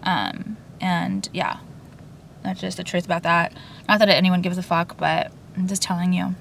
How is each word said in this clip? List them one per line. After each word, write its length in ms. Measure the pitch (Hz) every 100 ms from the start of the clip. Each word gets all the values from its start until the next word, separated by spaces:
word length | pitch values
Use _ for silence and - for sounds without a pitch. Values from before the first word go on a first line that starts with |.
Um, 540 | - 170 98 - - 214 - -
and 480 | 185 175 175 196 -
yeah, 240 | 175 185 - - - - - - - - -
that's 180 | 196 185
just 160 | 190 185
the 60 |
truth 220 | 175 175 175
about 180 | 170
that. 300 | 165 170 170 - - - -
Not 120 | 214
that 100 | 214
anyone 320 | 151 185 180
gives 160 | 180 180
a 60 |
fuck, 340 | 180 170 170 -
but 340 | 156 160 - - - -
I'm 100 | 185
just 140 | 196
telling 320 | - 175 180
you 220 | 180 185 185